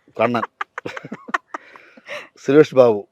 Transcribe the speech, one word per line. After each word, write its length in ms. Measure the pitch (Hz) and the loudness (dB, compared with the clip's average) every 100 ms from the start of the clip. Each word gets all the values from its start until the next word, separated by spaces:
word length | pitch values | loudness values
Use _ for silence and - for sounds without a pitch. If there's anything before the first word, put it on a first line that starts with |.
| _ - | _ -4
കണ്ണൻ. 220 | 226 240 - - - - - - - - - - _ - - - _ - - - - _ | -2 -2 -6 -12 -14 -14 -14 -14 -16 -18 -10 -12 _ -20 -20 -20 _ -20 -18 -18 -18 _
സുരേഷ് 380 | - 139 147 | 0 4 4
ബാബു. 340 | - 123 104 98 | 6 4 4 -6